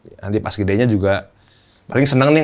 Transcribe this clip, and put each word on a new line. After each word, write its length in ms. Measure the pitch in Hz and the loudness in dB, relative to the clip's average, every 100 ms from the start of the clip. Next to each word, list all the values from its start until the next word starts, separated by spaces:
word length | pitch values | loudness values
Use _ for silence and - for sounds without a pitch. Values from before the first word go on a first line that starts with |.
| - - | -20 -16
Nanti 160 | 98 104 | -6 -4
pas 160 | - 98 | -4 -4
gedenya 320 | 98 101 123 | -2 0 0
juga 420 | 104 95 98 - _ _ _ _ _ _ | 0 0 -2 -6 _ _ _ _ _ _
paling 220 | - 135 | -2 0
seneng 240 | 131 135 | 2 4
nih 80 | 156 | 4